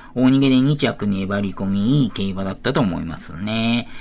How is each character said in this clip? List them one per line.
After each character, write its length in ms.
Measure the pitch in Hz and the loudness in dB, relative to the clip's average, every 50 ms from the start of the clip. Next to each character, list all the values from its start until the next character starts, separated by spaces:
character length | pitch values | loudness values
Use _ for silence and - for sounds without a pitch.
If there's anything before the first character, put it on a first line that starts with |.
| - - - | -20 -8 0
大 120 | 123 127 | 2 4
逃 120 | 131 135 139 | 4 6 6
げ 100 | 139 135 | 4 4
で 120 | 127 127 | 4 4
二 160 | 131 143 151 | 4 2 2
着 320 | 143 131 113 - - 107 101 | 2 0 -2 -2 -2 -2 -2
粘 320 | 98 95 98 95 101 101 | -2 -2 -2 -2 -2 -2
り 120 | 101 95 | -2 -4
込 140 | 92 - 98 | -4 -4 -4
み、 380 | 98 98 101 104 123 143 147 127 | -2 0 0 2 2 2 2 2
い 20 | |
い 40 | 101 | 0
競 180 | - 107 98 98 | 0 -4 -4 -4
馬 140 | 92 95 95 | -4 -4 -6
だ 80 | 95 | -6
っ 40 | 95 | -6
た 160 | - - 120 | -4 -4 -2
と 60 | 139 160 | 0 2
思 220 | 117 92 82 80 | 0 0 -2 -4
い 40 | 80 | -6
ま 120 | 82 80 | -8 -10
す 200 | - - - 85 | -10 -12 -12 -10
ね。 520 | 82 104 107 110 113 113 117 117 - - - - - | -8 -6 -4 -2 0 0 0 0 0 -2 -6 -10 -12